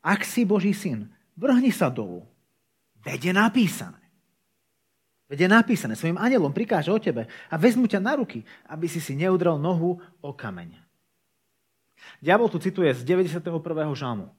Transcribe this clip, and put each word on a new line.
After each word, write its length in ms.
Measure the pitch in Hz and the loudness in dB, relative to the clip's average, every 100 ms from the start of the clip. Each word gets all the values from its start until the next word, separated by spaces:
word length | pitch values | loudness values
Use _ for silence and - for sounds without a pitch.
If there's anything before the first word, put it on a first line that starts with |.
"Ak 200 | 160 202 | 0 0
si 200 | - - | 0 0
Boží 320 | 208 208 196 - | 2 2 2 0
syn, 320 | 180 110 104 _ _ | -4 -6 -8 _ _
vrhni 400 | - 254 247 254 | -4 2 4 4
sa 160 | - 147 | 2 0
dolu. 400 | 123 101 87 - _ _ _ _ _ _ _ | -2 -8 -12 -16 _ _ _ _ _ _ _
Veď 320 | - 135 156 | -10 -4 0
je 20 | 185 | 2
napísané." 640 | 220 254 190 - 90 - _ _ _ _ _ _ _ _ _ _ _ _ | 4 4 2 0 -12 -16 _ _ _ _ _ _ _ _ _ _ _ _
Veď 140 | _ 143 | _ 0
je 40 | 180 | 4
napísané, 440 | 226 226 214 117 110 | 6 4 0 -2 -4
"Svojim 240 | 160 175 | -4 -2
anjelom 320 | 233 262 147 | 2 2 2
prikáže 400 | 143 160 170 147 | -2 0 0 0
o 80 | 214 | 0
tebe 240 | 180 120 110 - - | 0 -4 -8 -14 -8
a 80 | 160 | 2
vezmu 320 | 226 240 233 | 4 4 0
ťa 160 | 202 | 0
na 160 | 208 294 | 0 -2
ruky, 240 | 233 - - - - | -4 -8 -16 -20 -16
aby 160 | 156 | -8
si 160 | 170 165 | -6 -6
si 160 | 151 139 | -6 -2
neudrel 400 | 185 185 175 151 | 0 2 2 0
nohu 400 | 160 175 170 175 - _ | 0 0 0 -4 -10 _
o 100 | 143 - | -14 -10
kameň." 400 | 113 90 85 82 _ _ _ _ _ _ _ _ _ _ _ _ - - | -12 -12 -16 -20 _ _ _ _ _ _ _ _ _ _ _ _ -20 -8
Diabol 320 | 143 202 226 | 2 4 4
tu 80 | 165 | 0
cituje 320 | 185 190 165 | -4 2 2
z 80 | 127 | 2
deväťdesiateho 640 | 123 180 180 170 175 165 | 0 2 2 -2 -6 -6
prvého 320 | 165 156 151 135 | -4 -4 -2 -4
žalmu 320 | 131 110 95 | -6 -6 -10